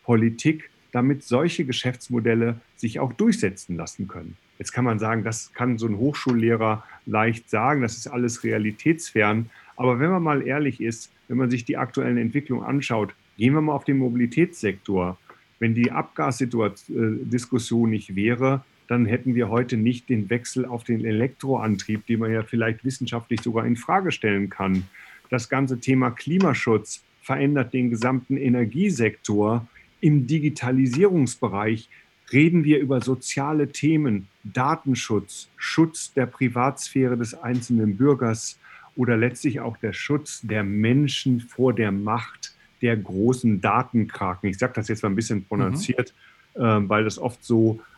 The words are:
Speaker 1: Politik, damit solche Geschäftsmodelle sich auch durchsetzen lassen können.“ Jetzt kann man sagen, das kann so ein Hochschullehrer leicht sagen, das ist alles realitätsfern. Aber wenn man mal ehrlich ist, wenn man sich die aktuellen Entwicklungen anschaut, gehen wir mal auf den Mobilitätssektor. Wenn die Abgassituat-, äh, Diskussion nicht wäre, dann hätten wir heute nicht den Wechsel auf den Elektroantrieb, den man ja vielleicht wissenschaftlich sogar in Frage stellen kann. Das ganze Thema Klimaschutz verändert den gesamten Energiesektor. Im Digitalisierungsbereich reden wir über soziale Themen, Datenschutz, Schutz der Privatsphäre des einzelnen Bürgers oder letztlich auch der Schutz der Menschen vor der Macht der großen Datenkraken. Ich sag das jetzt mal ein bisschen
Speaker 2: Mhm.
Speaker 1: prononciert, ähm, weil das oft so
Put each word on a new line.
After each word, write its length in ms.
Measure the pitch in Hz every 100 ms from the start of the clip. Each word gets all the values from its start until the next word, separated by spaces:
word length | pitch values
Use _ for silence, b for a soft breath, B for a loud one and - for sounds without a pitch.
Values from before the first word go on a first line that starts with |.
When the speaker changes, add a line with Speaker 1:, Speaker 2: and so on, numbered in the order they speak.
Speaker 1:
Politik, 680 | - 113 113 117 151 156 - _ _
damit 320 | 120 127 135
solche 420 | - 123 170 - 135
Geschäftsmodelle 920 | 120 127 123 - 120 113 113 117 113 - -
sich 240 | 117 123
auch 140 | 135
durchsetzen 640 | 117 226 - 95 95 - 85
lassen 300 | 80 - 95
können.“ 300 | 87 82 90 _ -
Jetzt 140 | -
kann 140 | - 123
man 120 | 107
sagen, 260 | 110 113
das 300 | 104 113 -
kann 240 | - 123 113
so 80 | 113
ein 120 | 101
Hochschullehrer 840 | 135 143 135 120 113 113 110 110 B B -
leicht 420 | 107 110 113 -
sagen, 360 | 107 123 147
das 120 | 117 -
ist 120 | 113
alles 360 | 123 120 117
realitätsfern. 1080 | 117 110 107 101 156 160 - 110 104 110 113 B B -
Aber 240 | 127 120
wenn 100 | 160
man 140 | 185
mal 180 | 160 143
ehrlich 400 | 123 143 143 117
ist, 300 | 117 113 - _ -
wenn 100 | 123
man 120 | 127
sich 160 | 123 123
die 120 | 131
aktuellen 400 | 120 - 127 120
Entwicklungen 460 | 113 143 139 -
anschaut, 520 | 107 139 135 117 101 - _ -
gehen 180 | 120 151
wir 60 |
mal 120 | 151
auf 120 | 139 -
den 120 | 139
Mobilitätssektor. 1200 | 127 120 120 156 180 - 104 98 - 95 90 92 b b _ -
Wenn 160 | 113
die 180 | 113 120
Abgassituat-, 960 | 147 160 - 147 127 123 117 101 92 -
äh, 360 | - 110 110 127
Diskussion 640 | 120 - 127 113 117 113
nicht 260 | 110 - 95
wäre, 480 | 107 120 131 135 - _ -
dann 200 | 120 110
hätten 260 | 123 131
wir 160 | 120 107
heute 280 | 117 127 120
nicht 320 | 113 123 -
den 200 | 117 98
Wechsel 360 | 120 120 127 127
auf 180 | 120
den 200 | - 110
Elektroantrieb, 1040 | 113 107 135 - 135 123 110 101 - 107 -
den 140 | 113
man 120 | 113
ja 120 | 113
vielleicht 420 | 110 113 113 110 135
wissenschaftlich 560 | 131 120 117 - 117
sogar 240 | 120 113 117
in 100 | 117
Frage 360 | - 185 185
stellen 380 | - 110 101 98
kann. 340 | - 95 95 92 B B B _
Das 180 | 123 113
ganze 300 | 135 135 120
Thema 320 | 139 131 123
Klimaschutz 880 | 117 - 180 185 120 - 107 - - _ _
verändert 500 | - 135 143 147 123
den 160 | 131 123
gesamten 480 | 117 127 131 - 135
Energiesektor. 1300 | 135 123 113 131 202 135 110 - - 104 104 117 113 B B _
Im 260 | 151 147 120
Digitalisierungsbereich 1600 | 156 147 - 123 131 131 127 202 180 117 - 110 98 107 113 - b b _ -
reden 320 | 127 165 170
wir 160 | 151 147
über 220 | 131 131
soziale 720 | 123 131 - - 139 156 139
Themen, 560 | - 147 156 143 101 92 _
Datenschutz, 1040 | 107 127 131 160 143 120 - 104 98 - - -
Schutz 560 | - - 160 - -
der 140 | - 120
Privatsphäre 880 | - 127 120 131 139 - 135 127 120
des 160 | 113
einzelnen 640 | - 120 123 117 117 107 98
Bürgers 640 | 139 135 120 110 - - B B B -
oder 220 | 123 113
letztlich 420 | 120 123 147 127
auch 180 | 120 117
der 140 | 110
Schutz 500 | - - 143 147 -
der 200 | 110 107
Menschen 760 | 98 104 113 131 147 139 135 123
vor 340 | 120 - 127
der 180 | 113 107
Macht 640 | 98 104 117 113 - - b b _
der 120 | 120 113
großen 640 | 92 92 113 127 117 101
Datenkraken. 880 | 104 110 123 117 104 - 95 90 101
Ich 120 | 92
sag 160 | 127 -
das 120 | 110
jetzt 140 | 110
mal 80 | 107
ein 60 | 98
bisschen 240 | 113 104
Speaker 2:
Mhm. 60 | 95
Speaker 1:
prononciert, 680 | 104 95 139 208 123 - b b b _ -
ähm, 340 | 117 107 98
weil 140 | 107
das 140 | 107 98
oft 260 | 123 -
so 380 | - 113 113 110 B